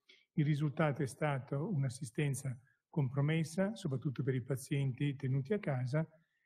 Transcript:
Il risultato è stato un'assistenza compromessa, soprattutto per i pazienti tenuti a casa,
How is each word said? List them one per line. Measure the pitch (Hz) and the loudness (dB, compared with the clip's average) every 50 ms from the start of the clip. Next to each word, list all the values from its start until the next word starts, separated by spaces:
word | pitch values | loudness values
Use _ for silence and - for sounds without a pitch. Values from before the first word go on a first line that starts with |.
| _ - - - _ _ - | _ -20 -20 -20 _ _ 0
Il | 165 147 | 2 4
risultato | 147 151 139 156 147 - - 160 147 135 - | 4 4 2 2 0 2 4 2 2 4 2
è | 143 | 0
stato | 135 - - 156 151 139 131 113 - 147 139 156 233 | -2 -2 0 0 0 0 0 -2 -4 -4 -2 -2 0
un'assistenza | 185 135 135 123 - - 143 - - - 151 143 131 - - 135 117 - - _ _ _ _ _ | 0 0 0 0 -2 -4 -8 -6 -2 0 0 0 0 -2 -4 -6 -6 -8 -12 _ _ _ _ _
compromessa, | - 160 139 120 - 143 139 151 160 165 156 - - 185 190 202 226 | 0 0 0 2 2 2 2 2 2 2 0 0 0 0 0 0 -2
soprattutto | - - 147 131 123 - 151 120 - | -4 -4 -4 -2 -2 -2 -4 -4 -2
per | 127 135 131 | 0 0 0
i | 131 | 0
pazienti | - - 139 120 - - 147 139 139 135 - - 147 143 131 | 0 -2 -4 -4 -4 -2 -2 0 0 0 0 0 -2 -2 -2
tenuti | 139 139 131 131 139 135 - 214 | -2 0 0 0 0 0 0 -2
a | 208 | -2
casa, | - 160 135 127 127 120 139 156 160 - - _ _ _ _ _ _ | 0 -2 -2 0 0 0 0 0 0 -2 -6 _ _ _ _ _ _